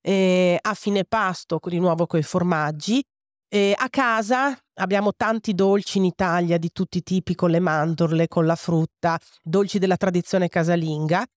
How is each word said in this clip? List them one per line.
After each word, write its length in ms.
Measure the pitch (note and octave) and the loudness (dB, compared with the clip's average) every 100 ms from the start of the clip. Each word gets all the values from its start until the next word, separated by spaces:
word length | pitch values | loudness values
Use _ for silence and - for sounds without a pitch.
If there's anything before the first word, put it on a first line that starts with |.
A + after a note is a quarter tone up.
Eh, 580 | - F#3+ F#3+ F#3 F3+ F3 | 0 2 4 4 4 2
a 140 | - | -2
fine 300 | G3+ - G3+ | -6 -2 -2
pasto, 560 | F#3 A3 G3 F3+ - D#3+ | 0 0 -2 -4 -6 -6
di 140 | - F3 | -4 0
nuovo 280 | F3+ D#3+ E3+ | 0 2 0
coi 160 | E3+ | 0
formaggi. 800 | D3+ F#3 F3+ E3 D3+ D3+ F#3 A#3+ C#4 _ _ _ _ | 0 0 0 0 -2 -4 -2 -2 -2 _ _ _ _
Eh, 220 | G#3 G3+ G3+ | 0 2 2
a 120 | B3+ | -2
casa 680 | - B3+ A3 G#3+ B3 C#4 C4 _ | 0 0 0 0 0 0 -4 _
abbiamo 380 | - F#3 G3 G#3 | -8 -2 0 0
tanti 420 | - G#3+ A3+ A3 | 0 -2 -2 -2
dolci 440 | F#3 G3 G3 - G3+ | 0 2 2 0 0
in 60 | |
Italia 520 | F#3 - F#3 E3+ F3 E3+ | 0 0 0 0 2 0
di 120 | E3 | -2
tutti 260 | - F#3+ F3+ | -6 -4 -4
i 40 | |
tipi, 320 | - F#3 - | -2 -4 -2
con 160 | F3 F3+ | -2 2
le 100 | E3 | 2
mandorle, 680 | F#3 D#3 D3+ D#3+ E3 E3 E3 | 2 0 -2 0 0 0 0
con 180 | - D#3+ | 0 0
la 100 | E3 | 0
frutta, 640 | - E3 D#3+ _ E3+ E3 _ _ | 0 -2 -2 _ -4 -4 _ _
dolci 360 | - F3 G3+ G#3 | -2 0 0 0
della 180 | F#3+ F3+ | 0 2
tradizione 520 | F#3+ F3 - F#3+ F3 | 0 0 0 -2 0
casalinga. 760 | F#3 E3 F3 D#3+ D3+ D#3 F3 B3 | 0 0 0 -2 -4 0 -2 -2